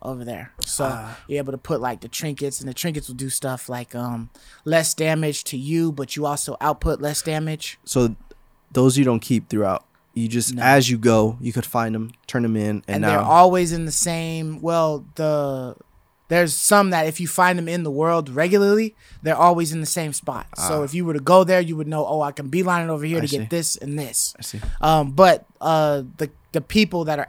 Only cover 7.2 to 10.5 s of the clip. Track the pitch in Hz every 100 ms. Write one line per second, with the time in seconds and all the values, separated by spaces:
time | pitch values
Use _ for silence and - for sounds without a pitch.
7.2 | - 156 160 156 - - - 131 120 110
8.2 | - - _ _ _ 127 131 127 131 117
9.2 | - 113 - 107 101 92 - _ _ -
10.2 | 113 120 107